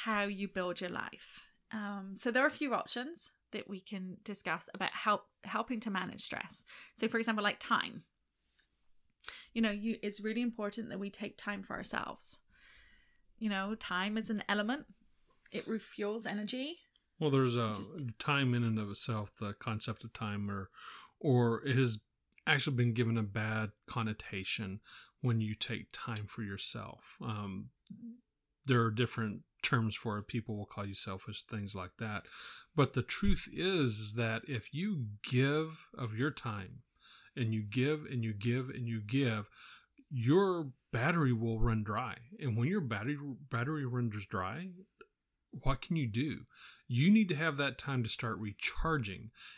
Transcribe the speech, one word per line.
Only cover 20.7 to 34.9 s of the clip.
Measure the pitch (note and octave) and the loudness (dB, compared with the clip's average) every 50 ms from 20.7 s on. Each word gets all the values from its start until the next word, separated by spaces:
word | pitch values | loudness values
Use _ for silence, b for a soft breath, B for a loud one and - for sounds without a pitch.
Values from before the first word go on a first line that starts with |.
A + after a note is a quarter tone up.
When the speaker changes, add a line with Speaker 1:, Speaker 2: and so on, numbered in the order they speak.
| B B B B B B B B B B | B B B B B B B B B B
Speaker 2:
or | - D#3 B2+ B2 A#2+ A#2 A#2 - - | 2 4 6 6 6 6 4 2 2
it | C#3 B2+ | 2 4
has | C3 C3 A#2+ A2 G#2+ - _ _ _ _ _ _ _ - | 4 4 4 2 -2 -8 _ _ _ _ _ _ _ 2
actually | - D3+ C#3 - D3+ C#3 | 2 4 4 4 2 2
been | A#2+ A#2+ A#2+ A2+ | 4 4 4 4
given | A#2 A#2+ A2+ A#2 | 2 2 2 2
a | A#2 G#2+ | 2 0
bad | G2 G2 A2 G#2+ A2 A2 A2 G#2+ G#2 - _ _ | 0 -2 -2 -2 0 0 0 -2 -4 -6 _ _
connotation | - - A#2+ A2 A2 G#2+ - - - - G2 F#2+ - - - A2 F#2+ F#2 F#2 B B B B B B B B - | -6 -4 -2 0 -2 -2 -4 -6 -8 -6 -6 -4 -2 -4 -4 -4 -6 -6 -8 B B B B B B B B 0
when | B2 A#2 A2+ | 2 2 2
you | A2 G#2+ G#2+ | 2 0 -2
take | - - - A2+ G#2+ G#2+ - - | -4 -4 -4 -4 -6 -6 -8 -12
time | - - - A#2 G#2+ G#2 | -10 -6 -6 -4 -4 -6
for | F#2+ - - A2 | -6 -8 -8 -6
yourself. | G2+ G2 G2 - - - A2+ G2+ - - - - - - - - | -6 -6 -4 -4 -4 -4 -6 -8 -10 -12 -16 -18 -18 -14 -8 -6
Um, | B2 A2 G#2 G#2 G2 F#2+ F#2+ G#2+ A#2+ - _ _ - - - A#3+ A#3 A#3 - _ _ _ _ _ _ _ _ - | -4 -4 -4 -4 -4 -4 -6 -8 -10 -12 _ _ -16 -16 -14 -14 -14 -16 -16 _ _ _ _ _ _ _ _ 0
there | C3+ B2+ A#2+ A#2 | 4 4 6 6
are | A2+ | 4
different | A2 A2+ B2 A2+ - - A2+ G#2+ G2 - - _ _ _ - | 4 2 0 0 0 0 -2 -2 -2 -6 -10 _ _ _ -2
terms | - - A#2+ A2+ A2 G2+ | 2 2 4 2 2 0
for | - - A2+ G#2 G#2 | -2 -2 -2 -2 -2
it. | G2+ - | -4 -4
People | - A#2+ G#2+ - A2 | -4 -4 -4 -4 -4
will | G#2 G#2 | -6 -6
call | - - G#2+ G2+ | -8 -8 -6 -6
you | G2 G2 | -6 -4
selfish, | - - - F#2+ F#2+ - - G#2 - - | -4 -4 -4 -6 -8 -8 -10 -10 -10 -8
things | - A#2 G#2 G2+ G2+ G#2 | -6 -6 -4 -4 -4 -4
like | F#2+ F2+ F2+ - - | -6 -8 -8 -8 -6
that. | A#2 G#2+ G#2+ G2 - B B B B B B B B B B | -6 -4 -4 -6 -8 B B B B B B B B B B
But | D3+ C#3 - - | 4 4 4 4
the | C3 A#2 | 0 0
truth | - - - - G3 F#3 - - - | 0 0 4 6 8 8 6 4 -2
is, | - - E3+ F#3+ G3 F3 C#3 A#2+ G#2+ G#2+ | -4 -2 0 2 4 4 4 4 2 2
is | A2 G#2 G#2+ | -2 -2 -2
that | A#2 A#2 A2+ A2+ A2+ - | 0 0 0 0 -2 -4
if | - C#3 A2+ - - - | -4 -4 -4 -4 -6 -4
you | D3 F#3 G#3+ | -2 -2 0